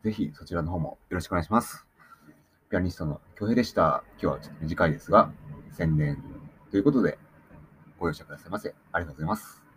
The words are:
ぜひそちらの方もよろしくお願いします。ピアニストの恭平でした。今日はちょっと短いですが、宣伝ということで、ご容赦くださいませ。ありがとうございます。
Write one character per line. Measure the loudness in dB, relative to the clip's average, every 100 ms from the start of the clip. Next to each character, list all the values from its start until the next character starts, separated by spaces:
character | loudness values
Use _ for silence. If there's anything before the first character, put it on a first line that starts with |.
ぜ | -4
ひ | -2 -6 -6
そ | -6
ち |
ら | -4
の | -2
方 | -2
も | -4 -8 _
よ | -6
ろ |
し | -2
く |
お | -4
願 |
い | 0
し |
ま | 0
す。 | 0 -14 _ _ -20 -20 -20 -20 _ _ _
ピ | 0
ア |
ニ | 0
ス | -2
ト | -6
の | -6 -12 -6
恭 | 0
平 | 2
で |
し | 2
た。 | 4 4 4 -4
今 | -2
日 | -2
は | -2
ち | -8
ょ |
っ | -8
と |
短 | -6 2 2
い |
で | 2
す | 6
が、 | 6 6 -2 -16 -16 -16
宣 | -4 0 2
伝 | 2 -2 -8 -16 -18 -20 -2
と | 2
い |
う |
こ | 4
と | 4
で、 | 2 -2 -18 -20 _ -20 -20 -20 -20 -6
ご | -4
容 |
赦 | -4
く | -12
だ | -20
さ | -10
い |
ま | -8
せ。 | -8 -12 _
あ | -6
り | -6
が |
と |
う | -6
ご |
ざ | -4
い |
ま | -4
す。 | -6 -20 -20